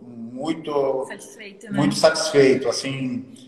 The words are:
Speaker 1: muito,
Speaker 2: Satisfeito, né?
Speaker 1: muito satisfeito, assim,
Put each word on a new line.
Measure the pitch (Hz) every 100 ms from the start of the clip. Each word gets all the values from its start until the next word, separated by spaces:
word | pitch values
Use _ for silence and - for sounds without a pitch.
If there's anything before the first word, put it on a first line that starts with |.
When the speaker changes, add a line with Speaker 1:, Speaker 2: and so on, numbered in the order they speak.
| 120
Speaker 1:
muito, | 120 113 127 147 165 151 147 135 131 135
Speaker 2:
Satisfeito, | - - - - - -
né? | 139
Speaker 1:
muito | 143 139
satisfeito, | 160 160 - 143 135 120 120
assim, | 113 135 135 127 123 - -